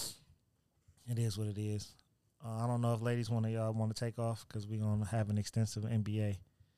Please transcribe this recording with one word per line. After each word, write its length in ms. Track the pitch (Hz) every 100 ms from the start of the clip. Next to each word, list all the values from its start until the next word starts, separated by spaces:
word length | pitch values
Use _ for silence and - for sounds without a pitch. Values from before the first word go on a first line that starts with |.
| - - - - _ _ _ _ _ _ 120
it 120 | 117
is 180 | 113 101
what 100 | 107
it 100 | 101
is. 360 | 107 104 - - _ _ _ _
Uh, 200 | 113 113
I 40 | 120
don't 140 | 120
know 120 | 120
if 80 | 113
ladies 280 | 117 120 110
wanna, 200 | 117 110
y'all 220 | 113 110
wanna 200 | 110 110
take 240 | 104 120 113
off 300 | 117 113 -
'cause 180 | 110 101
we 120 | 110
gonna 280 | 107 104 101
have 240 | 113 104
an 80 | 104
extensive 480 | 104 113 110 107 110
N 160 | 113
B 200 | 104 107
A 180 | 104 95 - _ _